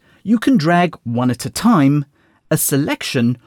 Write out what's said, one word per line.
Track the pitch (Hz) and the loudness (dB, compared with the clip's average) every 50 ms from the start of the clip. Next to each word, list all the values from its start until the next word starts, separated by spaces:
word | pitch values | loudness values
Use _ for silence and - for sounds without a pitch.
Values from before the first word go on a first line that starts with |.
| _ _ _ _ - | _ _ _ _ -2
you | 190 233 220 | -2 -2 0
can | - 285 269 190 | 2 2 2 2
drag | 143 165 175 175 175 160 - - - | 2 2 2 2 2 0 -4 -8 -8
one | 117 117 120 123 123 | -6 -4 -2 0 -2
at | 123 - - | -2 -4 -6
a | 131 | -10
time, | - - - 233 233 165 139 139 147 147 143 _ _ _ _ _ _ _ _ - | -8 0 2 2 4 4 4 4 2 0 -2 _ _ _ _ _ _ _ _ -6
a | 156 156 | -4 -4
selection, | - - 147 139 151 - 294 - - - - 127 117 120 123 - _ | -2 -2 -2 -2 -2 -4 -6 -8 -8 -6 -2 0 0 0 -2 -4 _